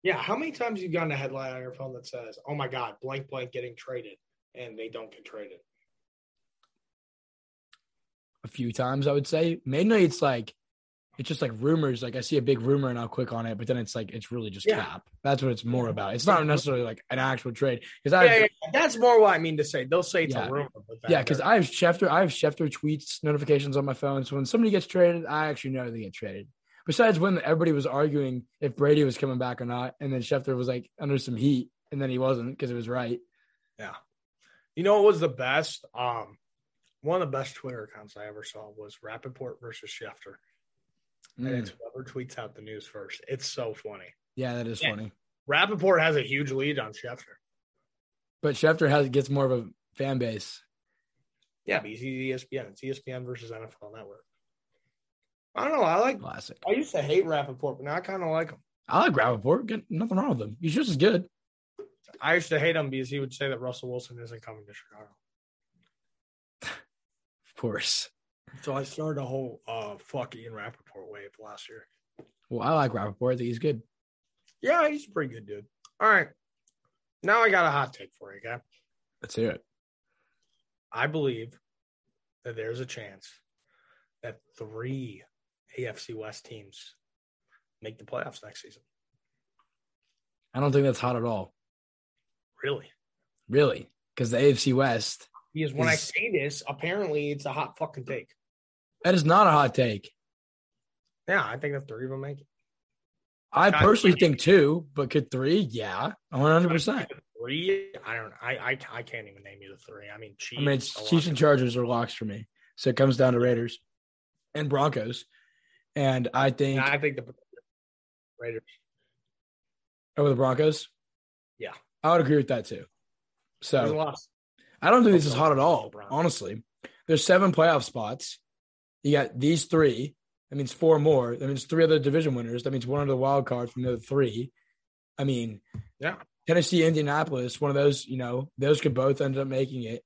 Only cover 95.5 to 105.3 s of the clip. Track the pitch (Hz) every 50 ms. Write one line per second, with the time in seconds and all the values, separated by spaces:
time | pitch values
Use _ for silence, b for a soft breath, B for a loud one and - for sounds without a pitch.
95.5 | _ 156 156 143 131 143 160 160 160 156 - - - 170 202 233 196 151 135 147
96.5 | 143 - - - 139 139 160 170 180 208 202 165 151 151 147 147 147 147 139 143
97.5 | 127 151 139 - - - 160 139 - 135 123 - 98 - - _ _ _ _ _
98.5 | _ _ _ _ _ _ _ _ _ _ - 175 185 180 147 156 170 196 214 180
99.5 | 156 147 143 123 - - 127 120 107 98 - - _ _ _ _ _ _ _ _
100.5 | _ _ _ _ _ _ _ _ _ _ _ _ _ _ _ - 185 196 127 104
101.5 | 113 131 147 147 143 135 139 - 110 113 127 131 135 135 135 143 143 139 143 _
102.5 | _ _ _ _ _ _ _ _ _ _ _ _ _ _ _ _ _ _ _ _
103.5 | - 147 175 202 180 151 156 202 214 226 - 190 170 - 185 160 143 - - 160
104.5 | 196 190 143 143 156 175 160 143 - 147 139 127 - 151 123 -